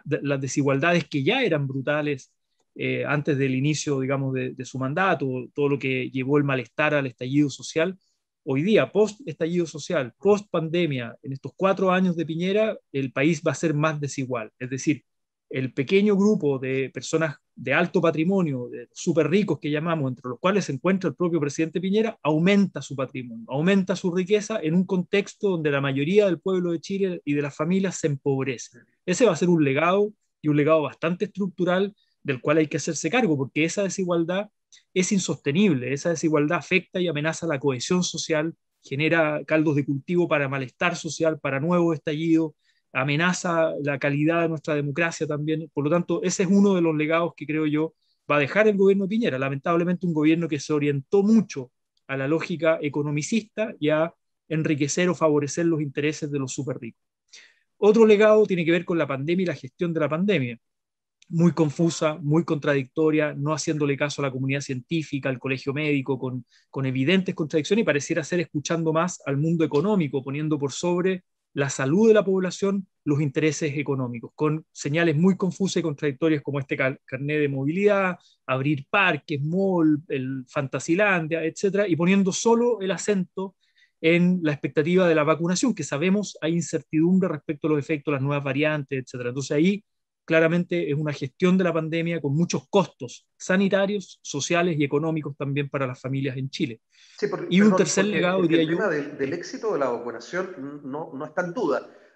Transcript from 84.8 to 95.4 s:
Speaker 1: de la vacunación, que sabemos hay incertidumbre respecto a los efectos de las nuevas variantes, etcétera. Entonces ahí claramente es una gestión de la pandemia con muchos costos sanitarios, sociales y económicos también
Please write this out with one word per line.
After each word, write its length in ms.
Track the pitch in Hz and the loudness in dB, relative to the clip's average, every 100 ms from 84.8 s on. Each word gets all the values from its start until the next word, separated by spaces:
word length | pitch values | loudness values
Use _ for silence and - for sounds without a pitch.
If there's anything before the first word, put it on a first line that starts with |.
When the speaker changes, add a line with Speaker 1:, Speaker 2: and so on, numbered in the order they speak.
| 151 180 180 | 2 4 4
Speaker 1:
de 60 | 156 | 4
la 80 | |
vacunación, 500 | 147 156 170 180 262 | 4 2 0 0 0
que 100 | - | -2
sabemos 540 | 143 143 185 202 190 - | -4 -2 0 0 -2 -6
hay 120 | 160 | -4
incertidumbre 760 | 170 - 156 - 156 170 185 180 | -2 -2 -6 -2 0 2 2 0
respecto 400 | 151 - 151 160 | -4 -8 -4 -2
a 40 | |
los 80 | 151 | 0
efectos 320 | 139 151 156 | -2 -4 -2
de 40 | 139 | -2
las 40 | |
nuevas 220 | 139 143 | -2 -2
variantes, 600 | 139 135 151 151 135 135 | -2 -2 0 -2 -4 -8
etcétera. 260 | 127 127 120 | -8 -8 -8
Entonces 220 | 131 135 | -6 -2
ahí 320 | 151 180 202 - _ _ _ - | 2 2 0 -6 _ _ _ 0
claramente 640 | 160 160 175 175 175 160 | 2 4 2 0 -2 -2
es 60 | 143 | -2
una 160 | 151 | -4
gestión 440 | 139 131 - 180 185 | -6 -8 0 2 4
de 60 | |
la 80 | 180 | 2
pandemia 480 | 160 160 165 165 170 | 0 -2 -2 -2 -2
con 160 | 143 147 | -2 0
muchos 320 | 170 180 - | 0 -2 0
costos 560 | 202 165 - 123 - _ - | 2 2 -2 -14 -14 _ -10
sanitarios, 800 | - 185 196 196 196 208 - - | -2 2 2 2 0 -2 -8 -16
sociales 560 | - 143 - 170 175 147 | -10 -6 -2 0 2 0
y 60 | |
económicos 540 | 143 147 165 160 151 | 0 0 -2 -4 -6
también 320 | - | -8